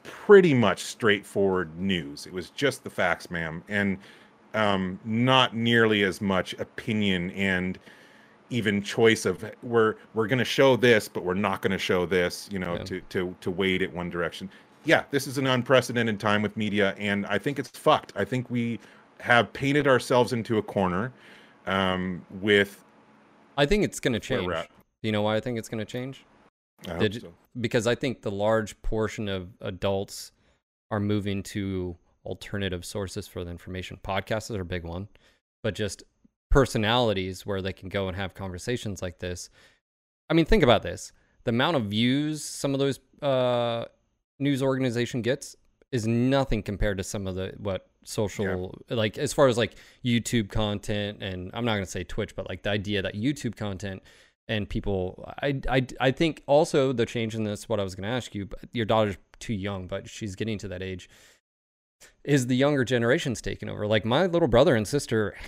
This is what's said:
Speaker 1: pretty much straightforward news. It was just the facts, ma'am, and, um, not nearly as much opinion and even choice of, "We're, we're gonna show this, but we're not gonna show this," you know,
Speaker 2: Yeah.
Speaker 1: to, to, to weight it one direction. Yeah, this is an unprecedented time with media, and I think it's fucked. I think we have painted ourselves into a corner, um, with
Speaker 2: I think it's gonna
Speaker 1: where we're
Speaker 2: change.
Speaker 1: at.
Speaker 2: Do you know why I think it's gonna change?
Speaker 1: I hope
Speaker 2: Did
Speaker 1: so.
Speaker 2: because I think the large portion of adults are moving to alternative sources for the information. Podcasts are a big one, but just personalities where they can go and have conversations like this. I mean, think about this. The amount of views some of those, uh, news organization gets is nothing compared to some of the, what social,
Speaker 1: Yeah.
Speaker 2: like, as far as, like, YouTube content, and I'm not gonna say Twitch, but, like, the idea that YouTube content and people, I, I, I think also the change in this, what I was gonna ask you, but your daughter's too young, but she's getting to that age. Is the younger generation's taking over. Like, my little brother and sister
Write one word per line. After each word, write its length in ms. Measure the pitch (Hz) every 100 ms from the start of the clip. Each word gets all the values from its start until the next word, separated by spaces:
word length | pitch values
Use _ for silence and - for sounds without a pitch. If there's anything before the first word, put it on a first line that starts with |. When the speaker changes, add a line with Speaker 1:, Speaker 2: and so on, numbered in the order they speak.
Speaker 1:
pretty 500 | - - - 202 185
much 300 | 131 107 87
straightforward 960 | - - 113 104 - 107 98 92 82 82
news. 480 | 98 90 71 73 -
It 80 |
was 160 | 90 85
just 320 | - 143 127
the 60 | -
facts, 400 | - 92 82 -
ma'am, 340 | 85 82 82 92
and, 300 | 104 101 92 - - - _ _ 110
um, 440 | 104 98 92 95 113
not 500 | 113 127 131 123 113
nearly 460 | 117 120 110 107
as 180 | 98 87
much 340 | 98 92 90
opinion 760 | - 101 - - 107 101 92 87
and 460 | 98 98 92 92 90 - - - - - _ -
even 320 | 131 113 101
choice 460 | 101 - 113 110 104
of, 180 | 87 107 -
"We're, 320 | 123 117 110 104 - 110
we're 100 | 110
gonna 180 | 127
show 320 | 110 - 135 120
this, 320 | 120 107 -
but 160 | 104
we're 120 | 87 92
not 260 | 104 92
gonna 160 | 104 92
show 300 | - 92 85
this," 420 | 92 87 - -
you 60 | 98
know, 160 | 87 87
Speaker 2:
Yeah. 60 | 95
Speaker 1:
to, 160 | 92
to, 340 | - 101 90 92
to 100 | 101
weight 320 | 87 95 92
it 100 | 92
one 160 | 85 87
direction. 400 | 85 82 - 98 - - _ 143
Yeah, 180 | 143 -
this 160 | 139 139
is 100 | 131
an 80 | 135
unprecedented 720 | 127 120 131 127 120 113 101
time 220 | 107 104
with 160 | 104 110
media, 380 | 107 101 98 98
and 300 | 104 101 87
I 100 | 104
think 220 | 147 139
it's 100 | -
fucked. 440 | - 156 135 - -
I 100 | 101
think 240 | 127 120
we 300 | 120 117 113 - - - -
have 340 | - 120 104
painted 340 | - 139 147 139
ourselves 460 | 123 - 127 117
into 240 | 117 107 107
a 60 |
corner, 500 | - 104 92 90 127 - - - - - -
um, 580 | 95 95 92 92 87 - 101
with 420 | 104 101 98 - - _ _ _ _ _ _ -
Speaker 2:
I 120 | 147
think 160 | 208
it's 160 | 160 -
gonna 200 | 143 107 -
Speaker 1:
where 140 | 127
we're 120 | 90
Speaker 2:
change. 100 | 82
Speaker 1:
at. 80 | 85 _ _ _
Speaker 2:
Do 40 | 110
you 40 |
know 100 | 104
why 140 | 104 110
I 60 |
think 180 | 123 117
it's 100 | -
gonna 160 | 113 104
change? 400 | 123 131 135 - _ _ _ _ _ 92
Speaker 1:
I 40 |
hope 80 | 85
Speaker 2:
Did 200 | 104 113
Speaker 1:
so. 120 | 85 - _ 127
Speaker 2:
because 240 | 113 123 113
I 80 |
think 300 | 120 135 107
the 80 | 113
large 500 | 98 104 113 107 -
portion 480 | - 110 107 - 104
of 200 | 95 92 -
adults 720 | 104 90 101 98 101 - - _ _ _ _ _ _
are 100 | 110
moving 440 | 104 104 101 98
to 540 | - 107 98 92 90 87 _ _ -
alternative 600 | 95 - 101 98 90 -
sources 420 | 107 95 104 -
for 160 | 92
the 60 | 87
information. 480 | 85 - 92 90 92
Podcasts 520 | - 95 - 110 - 107
are 60 |
a 40 | 87
big 180 | 90
one, 240 | 85 85 101 _ _ _ _ _
but 100 | 110
just 300 | 95 104 - - _ _ _ _
personalities 960 | 143 123 120 107 123 117 98 92 92 98
where 160 | 98
they 120 | 92
can 160 | - 95
go 180 | 101 95
and 80 | 90
have 180 | 95
conversations 680 | - 98 90 - 123 107 95
like 180 | 92 -
this. 300 | 92 90 - _ - _ _ _ _ _ -
I 40 |
mean, 120 | 165 160
think 180 | 220
about 200 | 127 104
this. 280 | 87 87 - - _ _
The 60 | -
amount 280 | 117 151 156
of 80 | 101
views 580 | 107 120 139 151 151
some 300 | - - 139
of 60 | 135
those, 200 | 139 131 _ _
uh, 640 | 143 131 127 120 117 117 - - _ _ _ -
news 240 | 139 135
organization 600 | 135 131 131 117 120 127
gets 340 | 113 143 - - _ _ _
is 160 | 123 110
nothing 560 | 117 127 139 135 110
compared 340 | 101 98 107 95
to 60 |
some 240 | 95 107 95
of 80 | 92
the, 180 | 95 -
what 300 | 101 92 - _
social, 760 | - - 101 - 95 92 92 - -
Speaker 1:
Yeah. 60 | 120
Speaker 2:
like, 220 | 110 -
as 160 | 147
far 140 | - 135
as, 100 | 113
like, 180 | 107 - - _
YouTube 460 | 127 120 - 120 101
content, 720 | 110 104 104 - 104 104 107
and 300 | 107 92 92
I'm 120 | 110 120
not 100 | 104
gonna 100 | 92
say 180 | 95
Twitch, 320 | 87 - 98 -
but, 120 | 95
like, 160 | 95
the 60 | 107
idea 320 | 104 95 101
that 140 | 92 104
YouTube 400 | 123 147 120 -
content 480 | 104 95 98 95 - - _ _ -
and 200 | 110 101
people, 640 | 110 104 95 92 - - -
I, 200 | 143 135 -
I, 180 | 131 123 -
I 120 | 135
think 320 | 135 165 147 -
also 460 | 143 170 156 135
the 120 | 120 113
change 300 | 120 113 113
in 80 |
this, 260 | 107 101 -
what 100 | 107
I 40 |
was 120 | 98 92
gonna 120 | 101
ask 260 | 123 - 104
you, 100 | 95
but 140 | - -
your 140 | 117 107
daughter's 320 | 110 107 92 _ -
too 140 | -
young, 340 | 104 98 98 90
but 220 | 98 -
she's 260 | - 107 92
getting 220 | 107 104
to 80 | 101
that 140 | 90
age. 280 | 95 92 - - - _ _ _ _ _ _ _ - _
Is 240 | - 143 123
the 80 | 127
younger 280 | 139 143
generation's 580 | 117 123 117 139 139 107
taking 280 | 98 101 107
over. 180 | 101 104
Like, 180 | 107 107
my 200 | 139 185
little 220 | 170 160
brother 280 | 120 165 117
and 120 | 104
sister 440 | 143 - 110 101 -